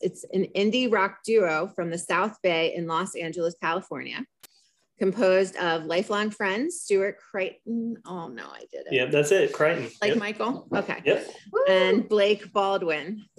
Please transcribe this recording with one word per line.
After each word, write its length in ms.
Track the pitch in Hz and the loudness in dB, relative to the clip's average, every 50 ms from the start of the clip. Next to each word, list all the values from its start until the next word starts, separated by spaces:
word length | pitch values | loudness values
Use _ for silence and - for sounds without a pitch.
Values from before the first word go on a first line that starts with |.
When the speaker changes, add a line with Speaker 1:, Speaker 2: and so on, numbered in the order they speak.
Speaker 1:
It's 220 | - 185 - - - - | -4 -6 -6 -8 -10 -4
an 140 | - 190 - - - | -2 0 0 0 0
indie 380 | 190 202 214 220 254 254 226 | 0 2 2 2 2 2 2
rock 280 | 220 196 196 190 - - - | 2 2 2 0 -2 -4 -2
duo 480 | 220 226 214 185 165 156 156 175 202 - | 2 4 4 4 4 2 0 -2 -4 -4
from 160 | 190 170 165 | -4 -4 -4
the 80 | 165 175 | -4 -6
South 380 | - - 175 175 196 220 214 - | -2 0 0 0 0 0 -2 0
Bay 320 | - 180 165 165 165 - - | 0 2 2 2 2 0 0
in 120 | 170 170 | -2 -4
Los 300 | 165 160 165 190 202 - | -2 -2 -2 -2 -4 -6
Angeles, 380 | - 170 165 165 180 165 175 175 - | -6 -8 -6 -4 -2 -2 -2 -2 -2
California, 600 | 180 160 170 190 - - 156 131 - - - - 269 - _ _ - - _ _ _ _ _ _ _ _ _ - | -4 -2 -2 -2 -4 -8 -10 -10 -10 -10 -10 -12 -12 -14 _ _ -20 -20 _ _ _ _ _ _ _ _ _ -2
composed 580 | 196 190 185 226 196 185 185 190 190 185 - | -2 0 0 2 4 4 4 4 2 0 -2
of 300 | - 175 170 165 165 156 | -4 -2 -2 -2 -2 -2
lifelong 440 | 160 170 180 220 233 208 208 214 214 | -2 -2 0 0 0 -2 -2 -2 -2
friends, 480 | 208 - 208 190 190 226 294 349 - - | -4 -4 -4 -2 -2 -2 -2 -4 -6 -6
Stuart 340 | - - 202 190 190 208 - - - - | -2 0 2 2 2 0 -4 -8 -14 -8
Crichton. 680 | - 190 190 - - _ - 220 233 233 226 233 226 - - | -6 -4 -4 -4 -6 _ -8 -6 -4 -4 -4 -6 -8 -10 -10
Oh, 240 | 170 185 180 165 147 | -10 -10 -10 -10 -10
no, 160 | 120 110 76 | -12 -12 -14
I 160 | 71 65 57 60 - | -14 -16 -18 -16 -14
did 120 | - 69 - | -14 -12 -6
it. 60 | - | -2
Speaker 2:
Yep, 180 | 135 127 127 135 | 0 0 0 2
that's 200 | 147 147 147 147 | 2 2 4 4
it, 220 | 190 185 143 - - | 4 4 4 2 2
Crichton. 300 | - 151 160 170 139 117 113 - - | 2 2 2 2 0 -4 -8 -6 -2
Speaker 1:
Like 80 | 208 208 | 0 0
Speaker 2:
Yep. 80 | - 226 | 0 0
Speaker 1:
Michael? 500 | 208 214 214 - 214 233 269 - - - - | -2 -4 -6 -4 -4 -4 -4 -6 -6 -4 -4
Okay. 240 | 202 196 - - - - | -4 -2 -4 -6 -2 0
Speaker 2:
Yep. 200 | 151 - - - - - - - - - | 0 0 0 -2 -8 -16 -18 -10 -4 -2
Speaker 3:
Woo! 60 | 494 554 571 | 2 4 4
Speaker 1:
And 360 | - - 185 190 202 226 - | 6 6 6 4 4 2 2
Blake 460 | - 214 208 202 208 208 208 208 180 | 2 2 4 4 4 2 0 -2 -4
Baldwin. 720 | - 208 196 196 196 185 180 165 156 147 139 180 220 208 - _ _ | -2 0 0 2 0 0 0 0 -2 -2 -4 -6 -10 -10 -12 _ _